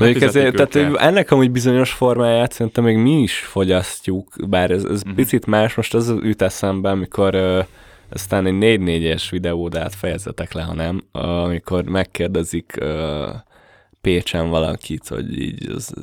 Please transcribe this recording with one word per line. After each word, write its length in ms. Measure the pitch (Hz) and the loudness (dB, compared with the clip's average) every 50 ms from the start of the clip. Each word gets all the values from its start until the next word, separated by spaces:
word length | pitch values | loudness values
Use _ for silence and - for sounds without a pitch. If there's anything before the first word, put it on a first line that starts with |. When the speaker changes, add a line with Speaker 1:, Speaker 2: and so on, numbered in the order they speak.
| 107 120 120 127 | 4 4 4 4
Speaker 1:
Megfizetik 80 | 135 131 | 2 4
Speaker 2:
ezért, 260 | - 143 139 - - | 4 4 4 4 4
tehát, 200 | 143 143 139 - | 4 2 4 4
Speaker 1:
őket. 140 | 147 147 147 143 - | 2 2 2 2 2
Speaker 2:
hogy 80 | - 156 | 4 4
ennek 220 | 185 202 170 - | 4 4 2 4
amúgy 200 | 147 131 131 127 | 4 4 4 4
bizonyos 400 | 123 123 117 127 123 127 131 - - | 2 2 2 2 4 4 2 0 0
formáját 600 | - 131 123 120 120 120 117 117 117 120 123 - | 0 2 2 2 2 2 4 4 4 2 0 -2
szerintem 320 | - 117 110 - 123 117 | -2 -4 -2 0 2 4
még 120 | 117 110 | 4 4
mi 260 | 110 113 131 160 156 120 | 4 4 4 4 4 4
is 140 | - - - | 2 0 -4
fogyasztjuk, 960 | - - - 98 95 92 92 92 98 - - - - - 95 95 - - - - - 98 | -8 -4 -2 0 2 4 2 2 0 -2 -8 -8 -4 -4 -4 -4 -6 -10 -12 -8 -4 0
bár 220 | 98 90 90 - | 2 2 2 2
ez, 140 | 90 95 98 | 2 0 0
ez 180 | - 101 101 98 | -2 -2 -4 -4
Speaker 1:
Mhm. 120 | 98 95 | -4 -2
Speaker 2:
picit 320 | - 131 - - 113 - | -2 0 2 0 0 0
más, 280 | 107 107 107 107 110 - | 2 2 2 2 2 0
most 200 | - 110 - - | -2 -2 0 0
az 200 | 117 117 120 117 - - | 0 0 0 0 0 0
jut 200 | 110 104 - 95 | 0 0 0 0
eszembe, 480 | 95 - - - 98 95 95 95 98 | 0 0 -2 -2 -2 -2 -2 0 0
amikor, 440 | 98 95 90 - - - 98 95 95 | 0 -2 -2 -4 -2 0 0 2 2
ö, 260 | 95 92 92 92 92 92 - - - - - - - _ - | 2 2 2 2 0 0 -2 -6 -20 -20 -20 -20 -20 _ -14
aztán 360 | - 92 - - - 98 92 | -12 -12 -6 -4 -2 0 0
egy 120 | 95 92 95 | 0 2 4
négy 220 | 107 113 113 101 | 4 4 4 4
négyes 500 | 92 87 82 82 82 80 80 - - - | 2 0 0 0 0 0 -2 -2 -4 -6
videó, 380 | 92 90 90 87 85 87 85 85 | -6 -4 -4 -2 -2 -4 -4 -4
de 120 | 82 82 | -6 -6
hát 140 | 80 92 - | -6 -8 -8
fejezetek 580 | - - 90 80 - - - - - 87 - - | -6 -6 -6 -6 -6 -8 -10 -10 -10 -10 -8 -8
le, 100 | 82 82 | -8 -8
ha 120 | 85 82 | -6 -6
nem, 300 | 80 80 85 92 98 - _ - | -6 -4 -4 -4 -6 -8 _ -8
amikor 720 | - - 87 87 87 87 87 87 82 - - 92 90 87 | -6 -4 -2 -2 -2 -2 -2 -4 -4 -4 -4 -2 -2 -2
megkérdezik, 880 | - 92 95 92 - - - 87 90 95 82 85 - - 85 - - - - | -2 -2 -2 -2 -2 -4 -4 -4 -2 -2 -2 -2 -2 -4 -6 -8 -8 -8 -8
ö, 480 | 64 73 78 78 80 76 76 76 69 50 - 110 - _ _ _ _ _ _ _ _ _ _ _ | -6 -6 -4 -4 -6 -6 -6 -6 -8 -8 -10 -12 -16 _ _ _ _ _ _ _ _ _ _ _
Pécsen 500 | - 101 90 87 87 - - 85 82 82 | -2 0 0 0 0 -2 -4 -2 -2 0
valakit, 580 | 82 80 80 80 85 - - - 80 - - - | 0 0 0 -2 -4 -6 -8 -10 -10 -10 -10 -10
hogy 320 | - - - - - - | -8 -8 -8 -8 -8 -8
így 300 | - - - - - - - | -8 -8 -8 -8 -10 -10 -10
az, 180 | - - - - - | -10 -10 -12 -14 -12